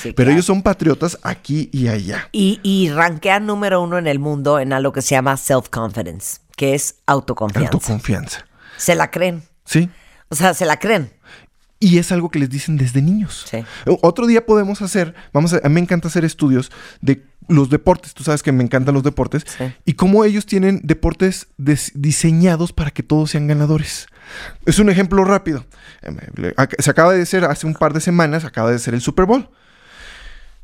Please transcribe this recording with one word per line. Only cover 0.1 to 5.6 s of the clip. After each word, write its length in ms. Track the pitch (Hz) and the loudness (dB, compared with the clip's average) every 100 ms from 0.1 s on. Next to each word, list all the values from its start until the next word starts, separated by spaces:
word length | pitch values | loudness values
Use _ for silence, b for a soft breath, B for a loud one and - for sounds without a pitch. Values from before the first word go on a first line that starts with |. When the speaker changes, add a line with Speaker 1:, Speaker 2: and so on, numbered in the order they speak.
Speaker 1:
Pero 20 | - | 0
Speaker 2:
claro. 140 | 123 | 4
Speaker 1:
ellos 140 | 160 180 | 4 2
son 160 | 196 | 2
patriotas 560 | 208 190 156 131 175 - | 0 0 0 0 -2 -6
aquí 460 | - - - 151 - | -8 -8 -6 -6 -4
y 140 | 139 120 | -2 -2
allá. 400 | 110 92 101 - | -2 -4 -10 -6
Speaker 2:
Y, 260 | 214 190 220 | 0 0 0
y 260 | 196 196 175 | 0 0 0
rankean 560 | 147 170 160 196 196 208 | 2 0 0 0 0 -2
número 340 | 208 202 185 | -4 0 0
uno 180 | 175 180 | 0 -2
en 100 | 160 | -2
el 100 | 139 | -2
mundo 400 | 147 143 143 147 | -2 -2 0 0
en 140 | 131 | 0
algo 180 | 135 139 | 0 -2
que 100 | 135 | -2
se 80 | - | 0
llama 220 | 131 131 135 | 0 0 -2
self-confidence, 1040 | - 131 | 0 0